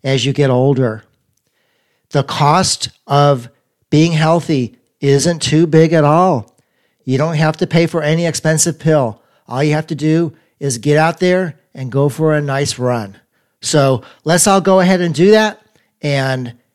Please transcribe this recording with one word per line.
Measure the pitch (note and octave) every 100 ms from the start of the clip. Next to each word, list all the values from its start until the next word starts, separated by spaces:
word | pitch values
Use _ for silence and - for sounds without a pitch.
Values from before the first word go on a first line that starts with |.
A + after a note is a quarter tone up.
as | C#3 C3+
you | C3+
get | C#3 C#3
older. | B2 C3+ C3 B2 A2 _ _ _ _ _ _ _ _ _ _ _
The | D3
cost | C#3 - D3 E3 F#3 - - _ -
of | C#3+ C#3+ C3+ A#2+ _ _ _ _
being | D3 E3
healthy | D#3 D#3+ E3+ - D3 A#2+ _ _ _
isn't | C#3 C#3+ E3 E3
too | - D3+
big | E3+ D#3+ D#3+
at | E3
all. | D3 D#3+ F#3 C3+ - _ _ _ _ _
You | - C3
don't | D#3
have | D#3 D#3+ D3+
to | F#3
pay | E3 E3+
for | E3
any | D3+ E3
expensive | E3+ - D#3 D#3 E3+ -
pill. | D#3+ D#3 A#2+ G#2+ _ _ -
All | B2
you | D3+
have | D3+ D#3
to |
do | D3 D#3 D#3+ E3+ - _ _
is | C#3 A#2
get | C#3+ D3+
out | D#3+ E3
there | F3+ F3+ F3+ - _
and | C#3+ C3
go | C3+ C#3+
for | B2+ D#3
a | D3+
nice | C#3+ C#3 C#3+ -
run. | B2 A#2+ G2+ F#2+ _ _ _ _
So | - D3+ C3+ B2+ - _
let's | D3+ F3
all | G#3 G3
go | F#3+ F#3+
ahead | F3+ F#3
and | F3
do | C#3 F#3+
that | G#3+ G#3+ - _ _ _ _
and | D3 C#3 C3+ C3 B2 A#2+ _